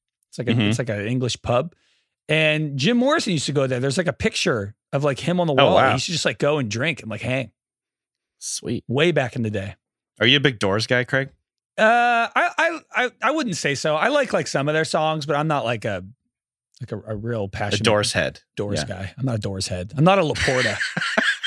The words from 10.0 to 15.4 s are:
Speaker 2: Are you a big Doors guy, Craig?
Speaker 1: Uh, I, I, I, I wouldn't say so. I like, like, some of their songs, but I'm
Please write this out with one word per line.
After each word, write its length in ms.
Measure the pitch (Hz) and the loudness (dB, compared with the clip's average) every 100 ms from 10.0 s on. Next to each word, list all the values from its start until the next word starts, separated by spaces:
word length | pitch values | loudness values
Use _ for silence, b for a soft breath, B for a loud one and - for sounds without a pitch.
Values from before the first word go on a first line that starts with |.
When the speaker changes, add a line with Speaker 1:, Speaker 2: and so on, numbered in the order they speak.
| _ _ | _ _
Speaker 2:
Are 60 | 113 | 4
you 100 | 139 | 6
a 20 | |
big 200 | 139 113 | 4 2
Doors 260 | 98 101 117 | 0 0 2
guy, 160 | 123 123 | 0 0
Craig? 240 | 135 135 _ _ _ _ - | -2 -4 _ _ _ _ 2
Speaker 1:
Uh, 40 | 220 240 240 233 233 254 | 4 4 2 2 0 0
I, 140 | 339 - | 0 0
I, 220 | 330 339 - 208 | -2 -2 -6 -4
I, 160 | 247 - | -4 -2
I 100 | 226 | 0
wouldn't 260 | 311 247 151 | 0 -2 -2
say 160 | 147 139 | -2 -2
so. 200 | 156 156 | 0 2
I 140 | 208 | 2
like, 220 | 285 262 | 2 0
like, 160 | 190 143 | -2 -2
some 200 | 147 139 | -2 0
of 40 | 156 | 0
their 100 | 156 | 0
songs, 400 | 165 156 156 147 | 0 0 -2 -2
but 100 | |
I'm 120 | 143 | 0